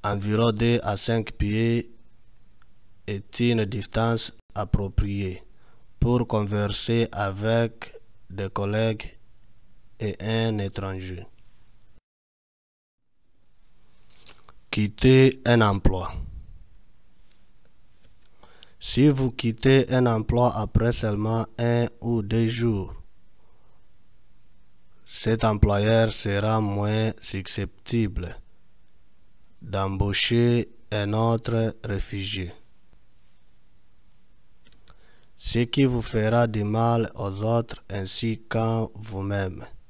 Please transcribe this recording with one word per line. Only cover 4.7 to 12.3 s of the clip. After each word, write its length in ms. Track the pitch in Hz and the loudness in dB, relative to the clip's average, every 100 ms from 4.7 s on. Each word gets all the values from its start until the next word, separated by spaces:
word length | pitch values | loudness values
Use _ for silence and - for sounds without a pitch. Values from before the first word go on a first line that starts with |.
| - 98 - 101 101 95 90 - - - - - - | 0 2 0 0 0 -4 -6 -14 -20 -20 -18 -18 0
pour 300 | 120 123 117 | 2 4 2
converser 800 | 110 101 104 104 - - 117 113 | 0 0 0 0 -2 0 2 2
avec 920 | - 101 95 110 113 117 117 - - - - - | 0 -4 -2 2 2 2 -4 -16 -16 -18 -18 -14
des 180 | 92 95 | -8 -6
collègues 680 | - 101 107 113 107 - - - - - - - - - - | -2 0 2 0 0 -8 -14 -20 -20 -18 -18 -18 -18 -18 -6
et 180 | 110 - | -4 -4
un 380 | 104 113 113 107 | -2 0 2 0
étranger. 680 | 98 - 98 95 92 90 92 - - - - - - - _ _ _ | -4 -4 -6 -6 -8 -10 -12 -18 -18 -18 -20 -20 -20 -20 _ _ _